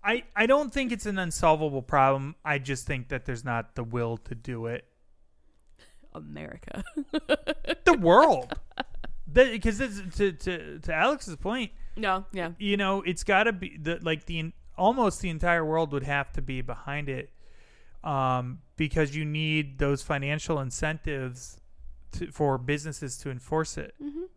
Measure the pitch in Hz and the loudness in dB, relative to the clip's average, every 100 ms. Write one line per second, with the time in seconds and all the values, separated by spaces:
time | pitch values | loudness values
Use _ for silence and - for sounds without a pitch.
0 | 202 240 - - 226 277 294 277 262 226 | 2 0 -2 2 6 6 4 -2 -2 -2
1 | 214 196 180 - 165 156 156 135 127 147 | -2 -2 -2 4 6 6 4 -2 0 6
2 | 135 135 135 160 151 143 131 135 - 139 | 6 6 0 -8 -4 -2 -2 -6 -4 -6
3 | 120 135 - 120 131 117 110 - 117 120 | -4 -6 -4 -6 -2 -4 -4 -8 -4 -2
4 | 117 117 - 110 110 120 117 120 - _ | -2 -4 -8 -12 -8 -8 -6 -8 -12 _
5 | _ _ _ _ _ _ _ - - - | _ _ _ _ _ _ _ -20 -20 -20
6 | - 160 151 147 151 - - - - - | -20 -18 -14 -14 -14 -14 -12 -10 -8 -8
7 | 277 302 - 294 - 320 - - - 311 | -4 -4 2 0 0 -6 -4 0 4 4
8 | 170 196 311 156 127 - - - - - | 8 8 8 6 0 -10 -12 -10 -8 -6
9 | - - - 151 262 226 214 208 262 202 | -6 -6 0 6 6 6 0 0 -2 -4
10 | 190 - 202 160 - 175 156 147 165 156 | -8 0 0 0 -6 -6 -8 -10 -4 2
11 | 208 294 - 160 196 247 226 - - - | 4 2 -4 -6 -4 -4 -4 -8 -8 -2
12 | 214 185 196 190 170 170 202 202 196 196 | 0 0 -2 -6 -6 -4 0 2 2 0
13 | 180 180 - 196 220 196 190 151 151 170 | -2 -4 4 4 4 2 -6 -6 -4 -2
14 | 165 160 - 170 160 - - - 185 262 | 0 -2 -2 -6 -6 -8 -16 2 2 4
15 | 220 - 190 160 170 170 156 160 160 143 | 2 2 -4 0 2 2 2 0 0 -2
16 | 135 143 139 - 131 131 127 117 - 143 | -2 -2 -2 -4 -4 -4 -6 -8 -6 -6
17 | 147 131 131 - - - - - - - | -6 -6 -10 -16 -20 -20 -20 -20 -20 -12
18 | 165 139 131 127 123 - - - 160 165 | -4 0 2 0 -2 -10 -16 -4 0 2
19 | 151 147 151 151 156 156 143 135 143 139 | 0 0 -4 -2 0 0 -2 0 2 2
20 | - 143 139 151 - 156 131 - 156 156 | 0 -2 0 -4 -2 -2 -2 -2 -2 -2
21 | - 139 127 123 - - - - - - | -4 -4 -6 -8 -16 -18 -20 -18 -16 -14
22 | - - - - 147 131 123 147 156 139 | -12 -8 -8 0 2 2 0 -2 -4 -8
23 | 139 - - 127 - 160 156 - 147 - | -8 -8 -8 -10 -2 -2 -2 -6 -10 -10
24 | 294 294 359 | -10 -8 -10